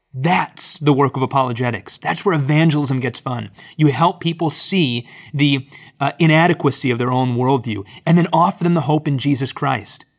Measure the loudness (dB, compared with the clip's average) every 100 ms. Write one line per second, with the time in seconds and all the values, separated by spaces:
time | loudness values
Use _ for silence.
0 | _ -4 0 0 -2 -4 -6 -2 2 2
1 | 2 0 -2 0 -2 -2 -4 -4 -8 -10
2 | -8 -4 -2 0 2 2 4 2 0 -2
3 | -4 -6 -8 -8 -10 -16 -14 0 2 4
4 | 0 0 -4 -2 -2 0 0 0 0 -2
5 | -8 -16 -8 0 2 2 -4 -16 -20 -6
6 | -6 0 2 4 4 2 0 0 -2 0
7 | 0 0 0 0 0 0 -2 -8 -10 -8
8 | 2 2 4 2 0 0 0 0 0 0
9 | 0 -2 0 0 -2 -4 -4 -4 -6 -12
10 | -12